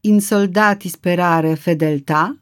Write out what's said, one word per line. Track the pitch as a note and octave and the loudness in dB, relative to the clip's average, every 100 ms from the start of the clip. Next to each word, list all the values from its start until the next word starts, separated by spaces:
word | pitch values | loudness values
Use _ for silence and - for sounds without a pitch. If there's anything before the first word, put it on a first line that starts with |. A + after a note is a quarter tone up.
in | G#3+ G#3 | 2 0
soldati | G3+ G#3 G3+ F#3 G#3+ G3+ F#3 | 2 -2 0 2 2 0 -6
sperare | - F#3 F3 F3 E3 D#3+ D#3 | -6 -2 0 0 0 0 -2
fedeltà? | F3 D#3+ D#3 D3 C#3 D#3 F#3 D#4 | -2 0 0 -2 -2 -2 -2 -6